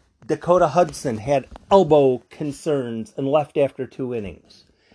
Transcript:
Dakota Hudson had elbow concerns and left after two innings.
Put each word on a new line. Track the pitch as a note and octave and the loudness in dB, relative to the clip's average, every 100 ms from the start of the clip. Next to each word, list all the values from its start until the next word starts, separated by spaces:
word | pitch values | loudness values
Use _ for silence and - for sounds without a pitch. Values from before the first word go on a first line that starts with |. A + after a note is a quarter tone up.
| _ _ - | _ _ -8
Dakota | - - F3+ E3 | -8 0 2 2
Hudson | D#3 E3+ C#3+ C#3+ A2 | 2 0 -2 -6 -6
had | A2+ C#3 - - - | -2 -2 -2 -18 2
elbow | G3 E3 D3 C3+ B2+ _ | 2 6 4 4 0 _
concerns | - D3+ C#3 E3 C#3+ A#2+ A2+ A2 - | -12 -10 -8 -4 -4 -4 -8 -10 -8
and | C3+ | -2
left | D3+ C#3+ D#3 | -2 -2 -2
after | C#3 - B2 | -2 -4 -14
two | - B2+ | -10 -8
innings. | A#2+ G2 D#2+ _ - _ _ _ | -8 -10 -14 _ -20 _ _ _